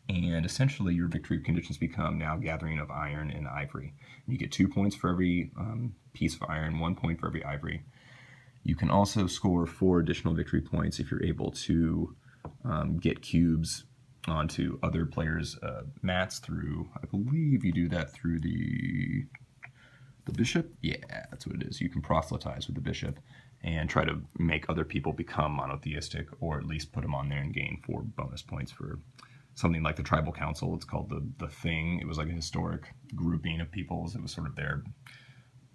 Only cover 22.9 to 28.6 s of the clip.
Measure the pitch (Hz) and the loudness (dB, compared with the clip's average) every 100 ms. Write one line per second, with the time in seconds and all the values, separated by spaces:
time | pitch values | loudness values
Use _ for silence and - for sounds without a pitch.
22.9 | - - - - - - - - 82 78 | -4 -4 -6 -12 -20 -20 -10 -4 -2 2
23.9 | 78 76 78 76 - 85 78 - 82 76 | 2 2 -2 -6 0 2 2 0 0 0
24.9 | - 73 76 - - 76 73 65 71 73 | 0 -2 -2 -2 0 0 0 -4 -4 -4
25.9 | 71 - 76 - - 82 73 76 78 - | -6 -4 -6 -8 -6 -4 -2 -4 -4 -4
26.9 | - - 71 71 71 71 - - - - | -4 -2 -2 -2 -2 -2 -2 -4 -6 -6
27.9 | - 110 - 67 - - - | -6 -4 -6 -6 -8 -8 -8